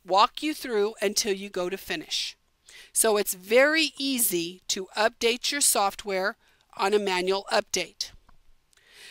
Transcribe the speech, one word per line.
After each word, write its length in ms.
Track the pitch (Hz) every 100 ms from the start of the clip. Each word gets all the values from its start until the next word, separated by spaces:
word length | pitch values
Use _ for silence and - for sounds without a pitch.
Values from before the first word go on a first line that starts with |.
| 180
walk 380 | 185 240 -
you 100 | 302
through 420 | 302 269 220 202 220
until 320 | 202 208 220
you 160 | 196 202
go 200 | 190 180
to 80 | 190
finish. 580 | - 170 - - - - _ _ - - -
So 260 | - 226 208
it's 160 | 196
very 600 | 185 190 233 285 311 302 -
easy 640 | 277 262 240 175 170 185 _
to 220 | - 190 -
update 560 | 220 233 233 240 -
your 100 | 285
software 720 | - 233 196 - 214 190 190 226 _ _ _ -
on 160 | 196
a 60 | 208
manual 480 | 202 180 185 196 -
update. 600 | 220 - 190 170 - - - _ - - _ _ _ _ - -